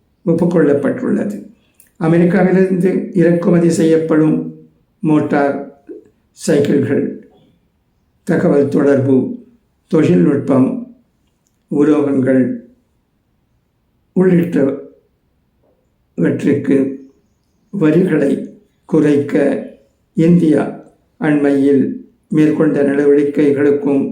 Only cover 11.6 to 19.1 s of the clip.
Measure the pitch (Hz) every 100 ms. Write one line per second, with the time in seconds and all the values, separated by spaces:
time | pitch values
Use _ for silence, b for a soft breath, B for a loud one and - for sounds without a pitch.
11.6 | _ 151 147 147 139 135 127 131 120 120
12.6 | - _ _ _ _ _ _ _ _ _
13.6 | _ _ _ _ _ - 185 175 - 156
14.6 | 135 - - - _ _ _ _ _ _
15.6 | _ _ _ _ _ - 156 123 - 127
16.6 | 131 135 135 - - _ _ _ _ _
17.6 | _ - 156 156 185 156 139 131 - -
18.6 | _ _ - 160 147